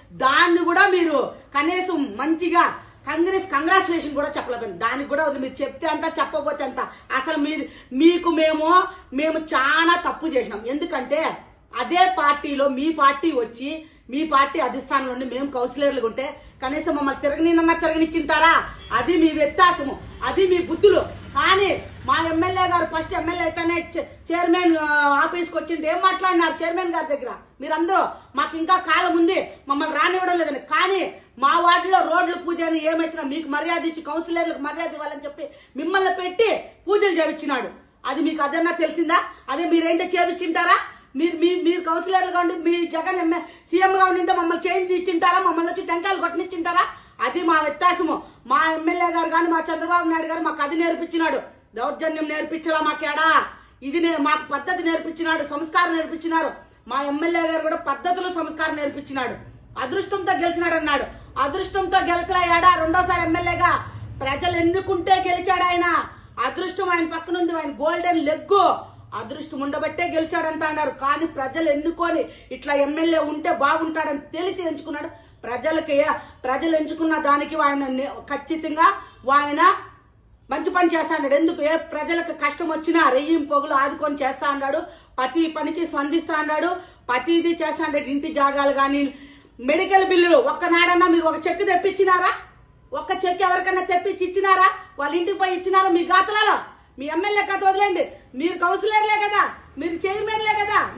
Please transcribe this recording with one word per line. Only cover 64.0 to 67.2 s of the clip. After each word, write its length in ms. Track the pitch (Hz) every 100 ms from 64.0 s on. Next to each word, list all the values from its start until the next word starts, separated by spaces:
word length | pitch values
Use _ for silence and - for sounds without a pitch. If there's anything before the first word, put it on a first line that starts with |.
| - -
ప్రజలు 360 | 269 277 359 349
ఎన్నుకుంటే 580 | 339 381 381 370 359 381 370
గెలిచాడు 360 | 359 370 359
ఆయన. 200 | 359 349 349 - - - - - 262
అదృష్టం 420 | - 370 - 370
ఆయన 180 | 349 320
పక్కనుంది, 460 | 330